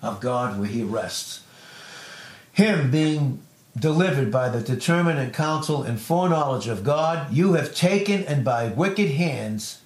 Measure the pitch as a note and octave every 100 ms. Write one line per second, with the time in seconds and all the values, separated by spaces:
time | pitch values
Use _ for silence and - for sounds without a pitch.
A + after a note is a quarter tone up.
0 | A2+ G2 B2 B2 B2 G2+ G#2 A#2 G#2+ A2
1 | G2+ - - - - - - - - -
2 | - - - - - - G#3 F#3+ C3+ D3+
3 | D#3 D3+ C#3+ B2 - _ _ - D#3 D#3
4 | F#3 C#3 B2 B2+ B2+ A#2+ A2 B2+ - E3+
5 | E3+ D3+ B2+ - D#3 D#3 C#3+ D3+ B2 A2+
6 | - E3 F3+ D#3+ C#3+ B2+ G#2+ G#2+ G#2 D3
7 | D#3+ E3 C#3+ B2+ F#3+ E3 C#3 - F3 G3+
8 | G3+ G3 F3+ C#3+ B2 A#2 A2+ G#2 F#3+ G3
9 | G3 C#3+ F3 B2+ A2 G#2+ - -